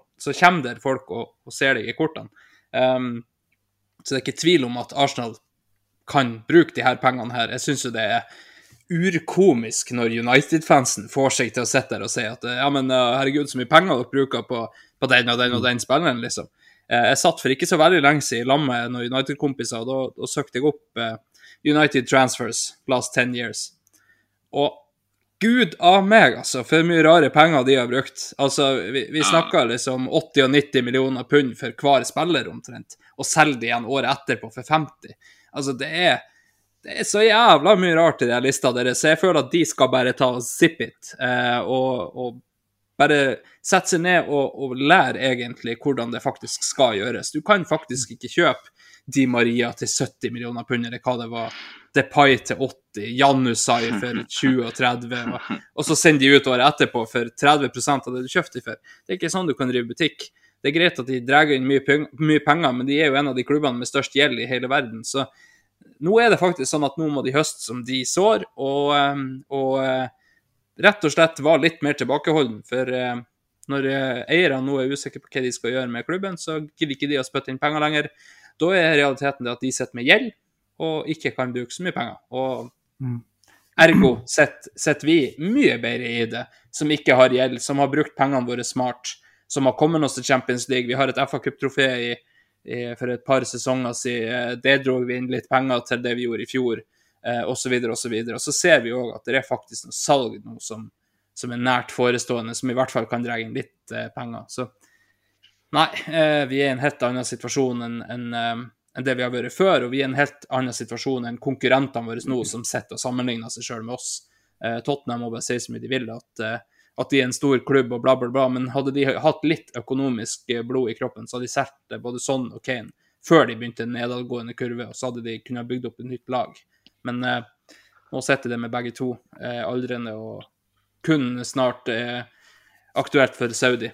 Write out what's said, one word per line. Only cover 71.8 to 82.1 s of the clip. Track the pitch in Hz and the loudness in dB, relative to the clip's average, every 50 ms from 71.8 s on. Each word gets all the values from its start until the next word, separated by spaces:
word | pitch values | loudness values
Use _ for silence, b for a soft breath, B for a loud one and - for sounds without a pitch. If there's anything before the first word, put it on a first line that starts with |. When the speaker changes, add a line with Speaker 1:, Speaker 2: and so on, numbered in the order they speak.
| 143 | -2
Speaker 1:
mer | 147 147 - | -2 -2 -2
tilbakeholden, | 170 - 156 147 - 175 156 156 143 117 110 101 - _ | -2 -2 -2 0 0 2 2 2 2 0 -2 -8 -10 _
for, | 123 127 127 123 | -4 -4 -2 -2
eh, | 127 127 123 123 120 120 117 - _ _ _ _ _ _ _ - | -2 -4 -4 -4 -6 -8 -10 -14 _ _ _ _ _ _ _ -6
når, | 139 139 135 135 | -4 -2 -2 0
eh, | 135 139 135 131 123 123 - - 151 175 | 0 -2 -2 -2 -4 -6 -4 0 2 4
eierne | 180 151 135 131 131 | 4 4 2 0 -2
nå | 139 139 135 | -2 -2 -2
er | 127 135 139 | -2 -2 -4
usikre | 139 - 139 - 135 | -6 -8 -12 -14 -14
på | - _ - | -16 _ -6
hva | 139 127 | -4 -4
de | 123 | -4
skal | 117 - - 117 127 | -4 -4 -4 -4 -4
gjøre | 131 127 120 | -4 -4 -4
med | 120 120 123 - | -6 -8 -6 -6
klubben, | 165 190 196 196 180 - | -6 -6 -6 -8 -10 -10
så | - 165 160 156 156 147 | -10 -8 -8 -8 -10 -12
gidder | _ _ 160 147 131 | _ _ -4 -4 -4
ikke | - 147 143 | -4 -4 -2
de | 143 135 | -2 -2
å | 127 - | -2 -4
spytte | - 139 - - | -6 -6 -6 -6
inn | 131 131 | -6 -4
penger | 151 147 151 151 151 | -2 -2 0 0 0
lenger. | 151 156 147 147 147 b b b b b b b b b - | 0 0 0 -2 -4 b b b b b b b b b -2
Da | 156 175 196 185 | 0 2 4 4
er | 165 160 160 | 4 4 4
realiteten | 147 143 139 131 131 143 139 139 - 123 | 4 4 4 2 0 -2 -4 -4 -4 -6
det | 120 120 - | -6 -6 -4
at | - | -4
de | 131 - | -4 -4
sitter | - 127 - - 120 | -4 -6 -8 -8 -2
med | 123 143 | 2 4
gjeld, | 190 220 262 220 - _ _ _ _ _ _ _ _ - | 4 4 4 0 -8 _ _ _ _ _ _ _ _ -8
og | 160 160 156 151 - 147 | -6 -4 -4 -4 -4 -6
ikke | 156 156 - 139 - | -6 -6 -4 -4 -4
kan | - 127 123 120 | -4 -4 -4 -4
bruke | 123 120 - - | -6 -8 -8 -10
så | - 180 | -8 -8
mye | 180 - | -6 -6
penger. | - 127 110 | -6 -8 -8